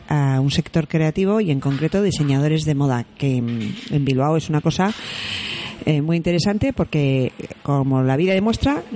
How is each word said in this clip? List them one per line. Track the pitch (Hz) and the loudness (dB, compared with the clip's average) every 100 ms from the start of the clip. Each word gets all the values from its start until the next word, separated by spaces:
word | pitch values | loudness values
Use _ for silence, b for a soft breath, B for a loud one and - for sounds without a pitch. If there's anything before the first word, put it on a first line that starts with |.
| - | -2
a | 151 139 131 | 0 2 2
un | 139 | 2
sector | - - 165 151 | 0 0 -2 0
creativo | 160 156 190 190 220 | 0 0 0 0 2
y | 190 | 2
en | 135 | 0
concreto | 139 139 156 190 | 0 0 0 2
diseñadores | 202 - 143 135 151 156 | 0 0 2 2 2 2
de | 151 139 | 0 0
moda, | 143 123 117 - | 2 0 -4 -4
que | 139 127 | 0 0
en, | 117 117 104 95 - | 0 -4 -4 -8 -4
en | 147 139 | -2 0
Bilbao | 127 143 160 | 2 2 0
es | - | 0
una | 151 | 0
cosa, | - - 196 - B B B B B B B B - | 0 0 -2 -2 B B B B B B B B 0
eh, | 151 | 0
muy | 156 170 | 2 0
interesante | 175 175 202 208 269 | 2 0 2 0 -2
porque | 262 170 156 139 135 127 - - - | -2 -2 0 2 2 0 -4 -16 -10
como | - 143 135 131 | -2 0 2 2
la | 131 135 | 2 2
vida | 185 | 2
demuestra, | 190 214 226 269 294 - | 2 2 0 0 0 -6